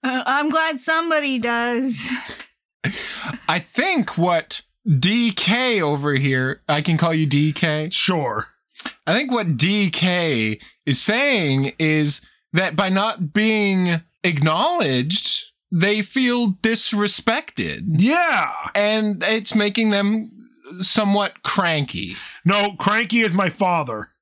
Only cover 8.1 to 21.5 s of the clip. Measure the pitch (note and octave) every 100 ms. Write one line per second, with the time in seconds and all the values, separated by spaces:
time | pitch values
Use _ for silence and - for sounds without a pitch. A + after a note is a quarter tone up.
8.1 | F3+ C3+ G#2+ - _ _ - - - -
9.1 | G3 C#4 A#3+ F#3 C3 D#3+ G#3 G3 - F3+
10.1 | F3+ E3+ B2+ A2 G#2+ - _ - C3+ -
11.1 | A3+ C#4+ A#3+ D#3 C3+ C3+ - D#3 D#3 D3
12.1 | - - _ _ E3 F#3 D#3+ G3 F#3+ G#3+
13.1 | G#3+ D#3+ G#3 A3 A3 G3+ F#3+ F3+ E3 -
14.1 | _ F3 D3+ D#3 D#3+ C#4+ F4 F3 B2+ C3+
15.1 | F#3+ - - - _ _ E3+ F#3+ G#3+ G3+
16.1 | C4 B3 A#3+ A#3 F#3 A3 A3+ - G#3 G#3
17.1 | - - A3+ - - F2 C#2+ F#2+ D#3 G#3+
18.1 | E4 E4+ A#3 D3+ - - - G#3 A3 G#3+
19.1 | F#3+ F3+ A3 G#3+ G#3+ G#3 G#3 A3 G3+ G3+
20.1 | A3 A3 - - _ - F3+ - - G#3
21.1 | G3+ G3 - -